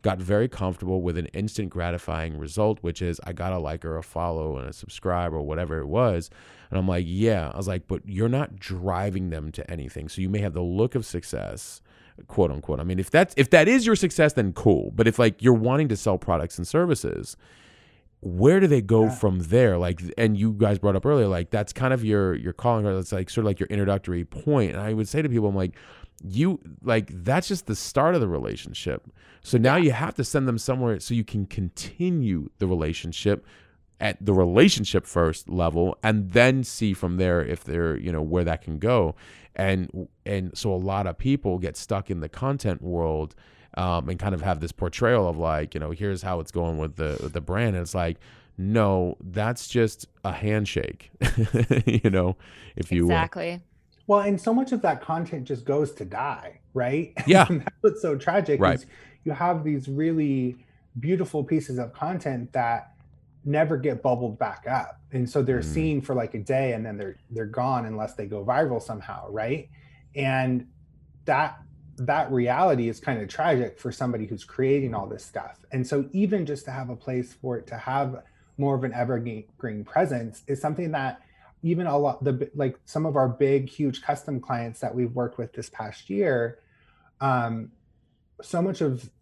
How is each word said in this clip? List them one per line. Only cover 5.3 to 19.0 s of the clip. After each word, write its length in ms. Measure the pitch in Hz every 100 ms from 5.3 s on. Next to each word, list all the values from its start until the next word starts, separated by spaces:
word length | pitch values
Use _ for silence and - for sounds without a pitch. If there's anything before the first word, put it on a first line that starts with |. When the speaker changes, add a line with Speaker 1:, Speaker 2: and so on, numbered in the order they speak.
Speaker 1:
or 80 | 78
whatever 380 | 73 78 87 80
it 80 | 71
was." 420 | 98 123 87 82 - - - -
And 80 | 95
I'm 80 | 92
like, 200 | 90 85
"Yeah." 420 | 92 113 101 76
I 20 | -
was 100 | 95
like, 220 | 92 -
"But 140 | 92
you're 240 | 101 98 117
not 280 | 127 147 95
driving 760 | - 95 92 90 101 92 92
them 200 | 80 78
to 180 | 76 -
anything. 400 | 87 65 - 78
So 100 | -
you 80 | 92
may 120 | 101
have 120 | 101
the 80 | 78
look 320 | 87 92 123
of 120 | 127 110
success, 760 | 87 - 58 50 - - - _ _ - - -
quote 240 | - 87
unquote. 280 | 71 - 69
I 60 |
mean, 140 | 87 90
if 120 | 95
that's, 220 | 156 185 -
if 100 | 135
that 180 | 170 170
is 180 | 254 226
your 100 | 214
success, 380 | 175 - 151
then 180 | 131 98
cool. 400 | - 110 80 52
But 140 | 73 113
if, 100 | 110
like, 220 | 113 -
you're 120 | 120
wanting 340 | 117 113 139 151
to 80 | 104
sell 220 | 110 92
products 400 | - 85 82 -
and 80 | 87
services, 680 | 156 175 139 - 50 - - - - - - _ _ _ _
where 400 | 98 90 123 190
do 60 | 185
they 140 | 139
go 220 | 98 110